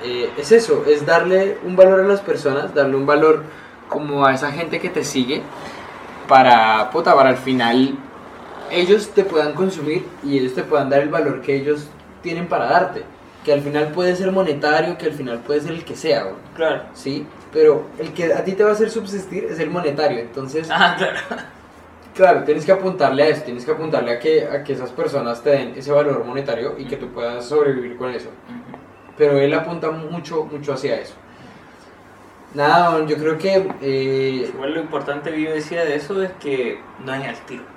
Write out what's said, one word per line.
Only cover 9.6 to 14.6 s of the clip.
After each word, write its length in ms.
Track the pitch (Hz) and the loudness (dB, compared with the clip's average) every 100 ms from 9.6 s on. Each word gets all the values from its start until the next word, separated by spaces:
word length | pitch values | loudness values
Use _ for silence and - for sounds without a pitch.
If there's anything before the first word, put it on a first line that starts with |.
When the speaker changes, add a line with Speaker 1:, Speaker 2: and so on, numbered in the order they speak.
| 190 170 147 160 - - | -2 -2 -4 -4 -4 -10
Speaker 1:
y 160 | 143 139 | -2 0
ellos 140 | 127 - | 0 -4
te 80 | |
puedan 260 | - 151 135 | 0 0 2
dar 120 | 143 | 2
el 80 | 147 | 2
valor 320 | 170 143 127 | 0 -2 -2
que 140 | - 139 | -2 -2
ellos 320 | 135 147 - - - - | 0 -4 -4 -18 -20 -14
tienen 260 | 175 165 175 | -8 -6 -4
para 180 | 170 170 | -2 2
darte. 360 | 160 190 - - - - - | 2 2 -6 -14 -20 -20 -12
Que 80 | - | 0
al 100 | 143 | 0
final 260 | 143 147 151 | 2 -2 -2
puede 280 | 175 180 180 | 0 0 0
ser 160 | 190 | 0
monetario, 640 | 190 180 143 | 0 0 0